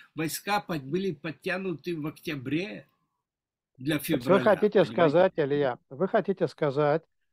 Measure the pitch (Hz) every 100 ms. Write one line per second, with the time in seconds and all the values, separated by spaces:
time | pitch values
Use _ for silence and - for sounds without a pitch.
0 | - - 160 - - 208 - 165 131 175
1 | 196 151 165 - 190 180 190 160 - 170
2 | 151 - - 147 123 151 202 196 - _
3 | _ _ _ _ _ _ _ - 131 151
4 | - 147 120 185 214 196 214 202 165 -
5 | 165 156 185 - 139 143 139 120 _ 123
6 | 190 226 185 190 160 - 151 135 147 156
7 | - _ _